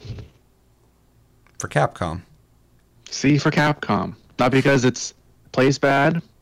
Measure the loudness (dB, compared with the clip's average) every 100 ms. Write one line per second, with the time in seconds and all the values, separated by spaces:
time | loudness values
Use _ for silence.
0 | -10 -14 -16 _ _ _ _ _ _ _
1 | _ _ _ _ _ -14 -6 -2 -2 -4
2 | -8 -8 -12 _ _ _ _ _ _ _
3 | -16 -4 0 2 2 0 0 0 -2 -4
4 | -4 -10 _ -2 0 2 4 4 2 -2
5 | -6 -14 _ _ _ 0 2 2 2 2
6 | 2 0 -6 _